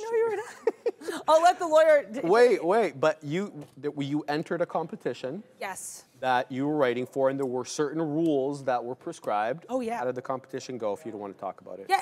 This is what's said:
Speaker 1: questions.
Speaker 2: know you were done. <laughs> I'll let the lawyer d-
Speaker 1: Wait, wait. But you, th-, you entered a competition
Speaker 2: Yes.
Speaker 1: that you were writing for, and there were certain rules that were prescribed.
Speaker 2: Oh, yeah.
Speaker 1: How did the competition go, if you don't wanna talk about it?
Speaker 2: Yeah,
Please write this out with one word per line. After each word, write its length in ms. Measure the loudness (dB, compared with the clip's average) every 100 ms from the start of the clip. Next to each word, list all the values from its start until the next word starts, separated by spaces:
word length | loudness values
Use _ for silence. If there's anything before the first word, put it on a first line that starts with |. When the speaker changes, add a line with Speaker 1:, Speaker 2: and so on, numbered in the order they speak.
| -2
Speaker 1:
questions. 40 |
Speaker 2:
know 60 | 0
you 120 | 0
were 800 | -2 -8 -4 -4 -2 -6 -6 -8
done. 100 | -4
<laughs> 40 | 4
I'll 140 | 6
let 160 | 6 4
the 80 | 4
lawyer 360 | 6 8 6 4
d- 100 | -2
Speaker 1:
Wait, 400 | 4 8 8 6 2
wait. 340 | 2 2 2
But 240 | 0 0
you, 400 | -2 -4 -4 -10 -18 -10
th-, 140 | -8 -4
you 260 | -2 -2 -2
entered 340 | -4 -2 -4
a 40 | -2
competition 800 | -4 -6 -6 -6 -6 -8 -10 -14 -12
Speaker 2:
Yes. 420 | -10 -10 -14 -16 -20 -6
Speaker 1:
that 320 | 0 0 0
you 160 | -4 -2
were 80 | 2
writing 300 | 2 0 -4
for, 240 | 0 0
and 100 | 0
there 60 | -4
were 180 | -4
certain 380 | -6 -4 -2 -2
rules 600 | -2 0 2 2 0 -4 -2
that 180 | -2
were 120 | -4 -10
prescribed. 680 | -12 -8 -2 -2 -2 -4 -6
Speaker 2:
Oh, 100 | -6
yeah. 200 | -4 -4
Speaker 1:
How 60 | -4
did 100 | -4
the 60 |
competition 560 | -6 -6 -8 -12 -10 -6
go, 160 | -4
if 120 | -4 -8
you 60 |
don't 100 | -10
wanna 120 | -10
talk 280 | -10 -10 -10
about 180 | -14 -12
it? 60 | -2
Speaker 2:
Yeah, 140 | 2